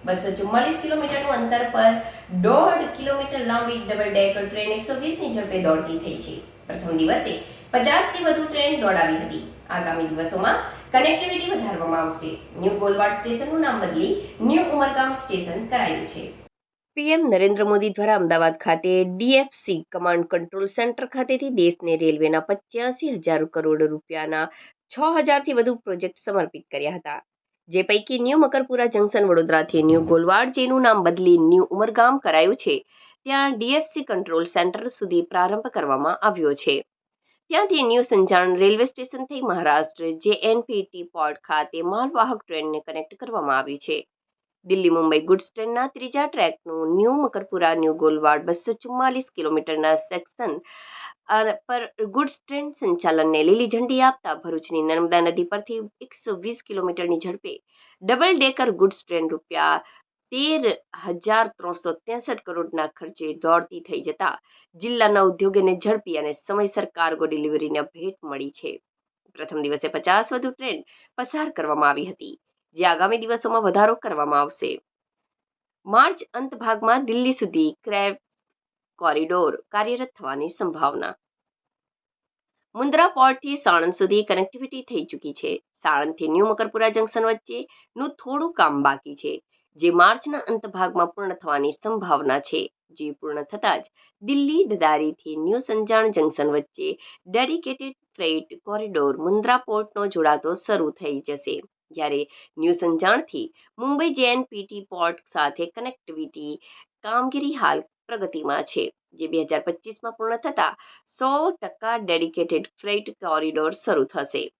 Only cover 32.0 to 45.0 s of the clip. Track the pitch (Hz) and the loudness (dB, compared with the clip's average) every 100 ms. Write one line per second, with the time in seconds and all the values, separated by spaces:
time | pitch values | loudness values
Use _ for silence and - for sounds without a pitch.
32 | 240 269 208 160 170 254 - 139 - _ | 4 4 2 4 4 2 -2 -2 -4 _
33 | - _ - 277 277 233 233 285 311 311 | -20 _ -4 0 0 0 0 0 -2 -8
34 | 269 190 196 165 170 185 180 180 233 - | -4 -4 -2 -2 0 0 0 -2 -10 -8
35 | 190 175 170 180 180 208 240 208 147 135 | -2 0 0 0 0 0 -4 -4 0 0
36 | 147 180 208 180 156 143 - 139 - _ | 0 2 0 2 0 0 0 -2 -4 _
37 | _ _ _ _ _ 339 403 339 247 240 | _ _ _ _ _ 0 2 2 4 2
38 | 247 208 190 185 180 180 196 214 262 - | 4 4 4 4 4 4 4 4 2 -2
39 | 254 262 262 285 254 175 156 147 151 - | -12 -10 -10 -6 -4 0 2 2 2 -4
40 | 165 160 196 208 220 226 233 214 190 180 | -6 -2 0 2 2 0 0 -6 -6 -10
41 | 170 170 151 151 - 156 151 165 175 208 | -12 -4 -4 -4 -4 -2 -2 -4 -4 -2
42 | 269 302 262 220 _ 160 151 151 151 160 | -2 0 0 0 _ -6 -4 -6 -6 -10
43 | 160 - 254 220 147 135 139 143 - 151 | -10 -12 -8 -6 0 0 -2 -8 -6 -6
44 | - _ _ _ _ _ 180 190 180 165 | -8 _ _ _ _ _ -2 2 4 4